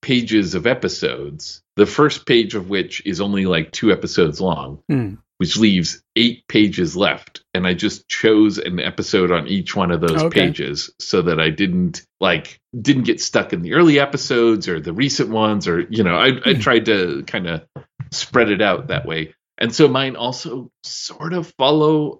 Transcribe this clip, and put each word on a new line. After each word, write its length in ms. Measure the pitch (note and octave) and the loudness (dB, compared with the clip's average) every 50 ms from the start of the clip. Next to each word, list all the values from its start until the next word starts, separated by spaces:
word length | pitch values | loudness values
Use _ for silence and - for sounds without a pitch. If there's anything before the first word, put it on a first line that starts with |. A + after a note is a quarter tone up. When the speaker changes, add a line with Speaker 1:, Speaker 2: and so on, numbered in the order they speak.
Speaker 1:
pages 540 | - - C3+ B2 A#2+ G2+ A2 A2 G2 E2+ F2+ | -4 0 0 0 0 2 2 2 2 2 -2
of 120 | F2+ D#2+ | -2 0
episodes, 960 | A#2+ C3 B2+ - F2+ - - - D2+ B1 B1+ C#2+ C#2+ C#2+ D#2 - - - - _ _ - | 0 0 0 -2 -6 -4 -2 -4 -4 -4 -4 -10 -12 -12 -14 -16 -16 -18 -20 _ _ 2
the 80 | - G#2 | 2 2
first 400 | G2+ - - D3+ D3 - - - | 4 4 2 2 2 2 -2 -2
page 280 | - C#3 A#2 A2+ F#2+ - | 2 2 2 2 2 -2
of 160 | G#2 F2+ F#2 | -8 -6 -4
which 320 | G2+ F#2+ F2+ - - - - | -4 -4 -4 -4 -8 -10 -8
is 160 | F#2+ F#2+ E2 | -6 -6 -4
only, 240 | G2+ G2+ G2+ G2 F#2+ | -4 -2 -2 0 0
like, 260 | F#2 F2+ E2 D#2+ - - | 2 0 0 -2 -4 -6
two 200 | - - G#2+ F#2 | -2 2 2 2
episodes 480 | F2 - F2 - - F2+ D#2 D2 - | 2 0 -4 0 2 2 2 2 -2
long, 380 | F#2 F#2 D#2+ D2 C2+ C2+ C#2+ D2 _ - | -2 -2 -2 -4 -6 -10 -12 -14 _ -4
Speaker 2:
Mm. 280 | D3+ C3+ A#2 G2+ F#2+ - _ _ _ | -2 -2 -2 -4 -8 -14 _ _ _
Speaker 1:
which 220 | - - - - - | -4 -4 -2 0 4
leaves 440 | A2+ G#2+ G2 F#2 E2 - - - _ _ - | 4 4 4 4 2 -2 -4 -10 _ _ 0
eight 280 | A2 A#2 A#2+ A#2 - _ - | 2 2 2 0 -2 _ 0
pages 480 | - A#2 G#2+ G2+ E2 F2+ F2+ D#2+ D2+ | 4 4 4 4 2 -2 -2 -2 0
left. 460 | F2+ G2+ E2 C#2 - - - - - _ _ - | 0 0 0 0 -4 -8 -20 -20 -20 _ _ -6
And 140 | F#2 F2+ | -2 0
I 80 | F#2 F2+ | 0 -2
just 340 | E2+ - G#2 - - _ - | 0 -2 -4 -4 -6 _ -10
chose 480 | - - - A2 A2 G#2+ G#2+ G#2+ F#2+ | -6 0 2 4 6 6 4 4 2
an 240 | G2 - - F2+ F2 | -2 -6 -6 -6 -6
episode 500 | C2+ E2 D#2+ - G2+ - - G2+ F2+ F2 | -6 -6 -6 -6 -6 -2 0 2 2 2
on 180 | F2 E2 D2+ C2 | 2 0 0 -2
each 280 | F#2+ G2 F2 - - | -4 -4 -4 -4 -4
one 140 | G2+ F#2 F2 | -2 -2 0
of 100 | F2 E2 | 0 0
those 220 | E2 E2+ D#2+ D#2 D#3 | 0 0 0 0 0
Speaker 2:
Okay. 240 | E3+ - G#2+ F#2+ | 0 2 2 2
Speaker 1:
pages 480 | E2+ D2 - C#2+ C2 C#2+ C#2+ - - _ - | 2 0 -2 -6 -6 -6 -8 -10 -12 _ -16
so 220 | - - - F#2+ | -10 -2 -2 0
that 180 | E2+ F2 E2+ D#2+ | 0 2 2 2
I 120 | D#2+ D#2 | 2 0
didn't, 560 | D#2 D#2+ G2+ F#2 F2 F2+ F2+ F2 E2 - - _ _ - - | 2 0 0 0 0 0 0 -2 -2 -6 -16 _ _ -4 -2
like, 360 | F#2 F2 - - - - _ _ _ - B2 | 0 0 -2 -4 -8 -20 _ _ _ -12 -6
didn't 220 | A#2+ C3 C#3+ B2+ A2+ | 0 0 0 2 2
get 180 | F#2+ A2 - | -2 -2 -2
stuck 320 | - - - C#3+ C#3 - - | -4 -2 -2 -2 -2 -2 -4
in 80 | F2 | -6
the 140 | E2+ F2 A2 | -4 -2 2
early 260 | D#3 F3 E3 D3 C#3+ | 4 4 6 4 4
episodes 640 | C#3+ C#3 - C3+ - - C#3 A#2+ A#2 A2+ A2+ G#2 F2 | 2 0 -2 -6 -4 -2 0 2 4 4 2 2 0
or 140 | F#2 F2 D#2+ | -4 -6 -6
the 140 | D2 F2 E2 | -6 -6 -4
recent 340 | G2 C3+ C#3+ - - C#3 - | -2 -2 -2 0 -2 -4 -2
ones 400 | A2 A2 A2 G#2+ G#2+ G2+ F2 F#2+ | 0 0 0 2 0 0 -2 -2
or, 120 | E2+ E2+ E2 - | -2 -2 -2 -2
you 120 | G#2+ G#2+ G#2+ | 0 0 2
know, 120 | F2 F2 | 2 4
I, 120 | E2 A2+ C3 | 4 4 2
I 260 | C3 B2 - B2+ C#3 | 2 2 2 0 0
Speaker 2:
Mm. 60 | B2 G#2+ | 2 2
Speaker 1:
tried 240 | C#3+ B2 A2+ G#2+ | 2 2 2 4
to 360 | A#2 G#2+ G2 F#2 F2 C#2+ C#2 - | 4 2 2 2 0 -2 -6 -8
kinda 400 | - - A2 F2+ E2+ E2+ D#2+ - _ - - - _ _ - - - - | -6 -6 -6 -4 -4 -6 -6 -8 _ -20 -20 -20 _ _ -16 -16 -12 -10
spread 360 | - - - - B2+ A#2 G#2 | -10 -8 -2 2 2 4 4
it 120 | G#2 F#2+ G#2+ | 2 2 2
out 260 | G2+ F#2 - C2+ - | 2 2 0 -2 -4
that 160 | F2+ C#2+ - | -6 -6 -4
way. 300 | - D#2+ D#2+ D#2 D#2 - _ _ _ _ - | -6 -6 -6 -6 -8 -10 _ _ _ _ -4
And 160 | - - - | -4 -2 2
so 140 | - D#3 C#3 | 4 4 4
mine 280 | B2+ C3 C3+ C3 B2+ | 4 2 -2 -4 -6
also 540 | - A#2 B2 C3 - - E3+ A#2 C3+ B2 B2+ _ _ - | -6 -6 -6 -6 -8 -10 -10 -10 -12 -12 -14 _ _ -18
sort 500 | - - - - - - - D3+ E3 F3 | -16 -14 -12 -12 -14 -14 -12 -10 -8 -6
of 180 | F3+ D#3+ - _ - | -6 -6 -8 _ 0
follow, 600 | C3 C3+ D3+ D#3 D3+ D3+ D#3 D3+ D3+ D3 - - | 2 4 4 4 4 4 2 2 0 -2 -6 -2